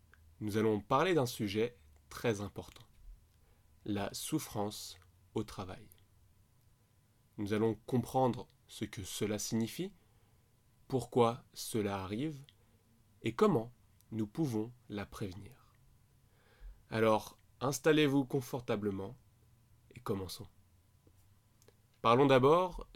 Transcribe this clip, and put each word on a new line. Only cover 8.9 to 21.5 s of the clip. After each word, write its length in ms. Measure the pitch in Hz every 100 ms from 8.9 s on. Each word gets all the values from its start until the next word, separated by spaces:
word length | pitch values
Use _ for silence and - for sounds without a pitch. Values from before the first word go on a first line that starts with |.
| -
cela 340 | 90 - 104 104
signifie, 520 | - 113 113 - 190 - _ _ _ _ _ _ _ _ -
pourquoi 560 | 131 - 123 117 120 -
cela 480 | - - 113 101 98
arrive, 360 | 92 110 156 139 139 _ _ _ _ _ _ _
et 120 | 113
comment 380 | - 214 127 113 - _ _ _
nous 160 | 110 107
pouvons 440 | 165 147 107 117 - -
la 160 | 101 98
prévenir. 680 | - 98 98 101 - _ _ - _ _ _ _ _ _ _ - - _
Alors, 480 | 110 110 107 - - _ _
installez-vous 680 | 127 135 160 151 147 139 127
confortablement 880 | 143 - 127 120 110 104 98 98 139 _ _ _ _ _ _ _
et 60 | -
commençons. 480 | - 98 92 - 101 - _ _ _ _ _ _ _ _ _